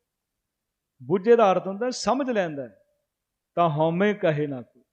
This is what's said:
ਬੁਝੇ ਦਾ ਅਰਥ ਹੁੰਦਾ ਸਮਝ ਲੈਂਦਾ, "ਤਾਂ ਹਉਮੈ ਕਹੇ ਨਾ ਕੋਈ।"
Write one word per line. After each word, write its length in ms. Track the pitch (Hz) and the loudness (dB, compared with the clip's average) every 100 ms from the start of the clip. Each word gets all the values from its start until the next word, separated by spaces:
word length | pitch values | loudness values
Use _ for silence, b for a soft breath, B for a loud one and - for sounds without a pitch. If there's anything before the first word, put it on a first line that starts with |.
| _ _ _ _ _ _ _ _ _ _ | _ _ _ _ _ _ _ _ _ _
ਬੁਝੇ 340 | 127 190 190 233 | -4 -2 4 6
ਦਾ 160 | 208 | 6
ਅਰਥ 140 | 180 165 | 2 -2
ਹੁੰਦਾ 240 | 196 247 | -6 -6
ਸਮਝ 400 | 247 - 254 262 | -6 -2 -2 -2
ਲੈਂਦਾ, 380 | 220 175 147 120 - _ _ _ _ _ _ _ | -2 -2 -6 -12 -16 _ _ _ _ _ _ _
"ਤਾਂ 160 | - 170 | 0 0
ਹਉਮੈ 420 | 147 160 170 208 | 2 0 2 0
ਕਹੇ 340 | 202 175 147 147 | 0 0 0 -2
ਨਾ 160 | 131 | -6
ਕੋਈ।" 220 | 113 _ _ | -12 _ _